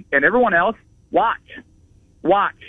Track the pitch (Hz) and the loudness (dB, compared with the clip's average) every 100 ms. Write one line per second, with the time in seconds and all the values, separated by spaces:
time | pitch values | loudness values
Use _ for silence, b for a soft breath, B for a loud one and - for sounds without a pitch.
0 | - 139 147 233 233 170 190 - _ _ | -4 0 0 2 2 2 0 -4 _ _
1 | - 165 220 - - - - _ _ _ | -6 -2 -2 -6 -14 -20 -20 _ _ _
2 | _ _ 151 196 175 - | _ _ -2 0 0 -6